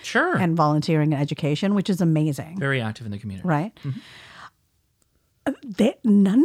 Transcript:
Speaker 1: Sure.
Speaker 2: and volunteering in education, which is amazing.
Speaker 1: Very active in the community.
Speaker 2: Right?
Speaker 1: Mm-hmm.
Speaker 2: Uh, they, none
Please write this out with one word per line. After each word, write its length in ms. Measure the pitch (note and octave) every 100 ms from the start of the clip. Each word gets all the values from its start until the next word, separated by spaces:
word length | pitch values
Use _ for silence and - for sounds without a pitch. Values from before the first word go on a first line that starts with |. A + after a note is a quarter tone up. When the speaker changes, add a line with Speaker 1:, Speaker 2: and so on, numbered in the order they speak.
Speaker 1:
Sure. 320 | - A#3 F4 E4
Speaker 2:
and 220 | F3 E3
volunteering 560 | D3+ D3+ D3+ D#3 D3+
in 60 | C#3+
education, 560 | D3 D#3 D3 D3 G3+ G3+
which 140 | G3+
is 120 | F#3
amazing. 580 | E3+ D#3 D3+ C#3 B2 F#3
Speaker 1:
Very 220 | C#3 C3+
active 240 | A2 G#2+ A2
in 60 |
the 60 | G2+
community. 280 | G#2+ F#2+ F3+
Speaker 2:
Right? 260 | D3 G#3 - C#3
Speaker 1:
Mm-hmm. 140 | G3 - - - - - _ _ _ _ _ _ _ _ _ -
Speaker 2:
Uh, 60 | C#4
they, 320 | B3 F#3+ A3+ F#4
none 400 | A#3 G3+ F#3+ A#3